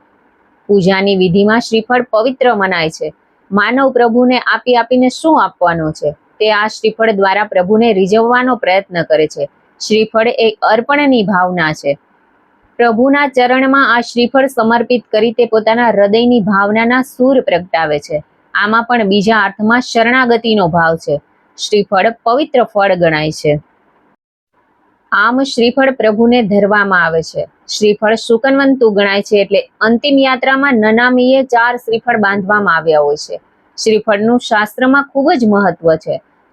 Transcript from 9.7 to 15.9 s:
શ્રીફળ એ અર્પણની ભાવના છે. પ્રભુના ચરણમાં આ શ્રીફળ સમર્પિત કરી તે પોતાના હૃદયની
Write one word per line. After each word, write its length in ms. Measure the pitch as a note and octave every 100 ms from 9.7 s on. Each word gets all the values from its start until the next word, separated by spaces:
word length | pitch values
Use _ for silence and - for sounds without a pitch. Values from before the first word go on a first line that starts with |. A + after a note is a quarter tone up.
| _ -
શ્રીફળ 400 | G#3+ A3 A3 A3+
એ 300 | - A3+ -
અર્પણની 600 | F3+ A3 A#3 C#4+ C#4+ B3+
ભાવના 500 | G3 F#3 F3+ F3+ D#3
છે. 240 | D#3 C#3+ C#3+ _ _ _ _ _ _ _ -
પ્રભુના 500 | A#3+ A3 C4+ C#4+ C#4+
ચરણમાં 680 | C4 B3 B3+ C4+ C4+ B3 A#3
આ 40 |
શ્રીફળ 460 | A#3 A#3+ A#3+ C4+ C4+
સમર્પિત 580 | A#3+ A3 A#3+ A3+ B3 -
કરી 200 | G#3+ A#3
તે 140 | A3+ A3+
પોતાના 420 | A3 G#3+ A#3
હૃદયની 520 | A#3+